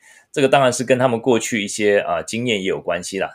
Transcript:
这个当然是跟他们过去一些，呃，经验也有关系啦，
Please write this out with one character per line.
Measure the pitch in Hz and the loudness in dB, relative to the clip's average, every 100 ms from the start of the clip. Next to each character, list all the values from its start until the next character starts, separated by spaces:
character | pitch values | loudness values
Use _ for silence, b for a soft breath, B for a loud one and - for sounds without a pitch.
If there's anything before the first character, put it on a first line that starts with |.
| b b b | b b b
这 | 156 | 0
个 | 135 | 4
当 | 143 | 4
然 | 127 | 4
是 | 120 | 2
跟 | 123 127 | 0 2
他 | 131 | 2
们 | 113 | 0
过 | 131 113 | 2 0
去 | - 113 | 0 -4
一 | 101 | -4
些， | - 104 101 | 0 2 2
呃， | - 85 | 0 -4
经 | 80 113 123 | -4 -6 -2
验 | 104 | -2
也 | 92 | -2
有 | 73 | -4
关 | 87 87 | -4 -6
系 | 90 95 | -4 -6
啦， | 85 | -6